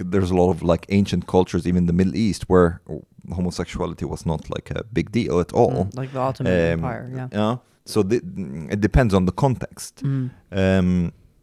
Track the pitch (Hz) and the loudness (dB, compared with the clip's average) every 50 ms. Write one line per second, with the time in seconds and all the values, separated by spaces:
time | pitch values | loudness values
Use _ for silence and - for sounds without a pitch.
0 | 95 90 95 98 95 87 92 90 87 90 92 80 82 85 82 85 - - 98 101 | -8 -2 0 0 2 2 2 4 4 2 2 0 2 0 0 0 0 0 2 2
1 | 101 - - 87 - - - 92 92 - - 90 80 87 90 90 87 85 85 90 | 2 2 0 -4 -2 2 2 2 2 2 0 -4 0 0 2 2 2 2 2 2
2 | 95 95 64 85 113 104 82 - - - 92 90 87 85 85 - _ - 78 - | 2 2 2 0 0 0 -2 -4 -2 2 4 6 6 4 2 -2 _ -14 -14 -14
3 | - _ _ - - - - 92 90 87 - - 87 - - - 90 85 85 - | -14 _ _ -20 -14 -10 -6 -4 -4 -4 -4 -6 -8 -8 -6 -6 -6 -6 -6 -8
4 | 90 - - - - 85 80 76 - - - - - - - - - - 110 - | -8 -8 -8 -6 -4 -4 -4 -4 -4 -8 -8 -8 -8 -8 -8 -8 -8 -4 -2 -2
5 | 85 - 107 117 110 64 71 87 85 - - - 120 - - 85 92 98 - 127 | -2 0 0 -2 0 2 2 0 0 2 2 2 4 4 2 0 -2 -2 -4 -8
6 | 135 131 139 131 127 135 123 - - 95 90 87 82 82 85 82 82 127 113 110 | -8 -8 -6 -4 -4 -4 -4 -2 -2 0 2 2 2 2 0 0 -2 -4 -6 -8
7 | 120 123 127 131 127 127 - 104 107 110 120 127 _ _ _ _ _ - - 107 | -10 -10 -10 -10 -10 -6 -4 -2 -2 0 -2 -4 _ _ _ _ _ -4 0 0
8 | 101 95 113 - - 180 190 139 95 69 67 80 78 64 - 101 104 95 - 147 | 2 2 0 -2 -2 -4 -10 -10 -10 -8 -8 -10 -8 -6 -4 0 0 2 4 4
9 | 131 110 92 95 92 92 - - - 135 120 - - - - - - - _ - | 4 4 4 4 2 2 0 0 0 0 0 0 -6 -12 -12 -14 -18 -18 _ -8
10 | - 143 135 135 127 127 - - _ - - 98 95 95 95 95 90 90 90 90 | -6 -4 -2 -2 -4 -6 -8 -14 _ -8 -2 0 2 4 4 4 4 4 2 2
11 | 87 80 - _ _ _ _ _ | 0 -2 -4 _ _ _ _ _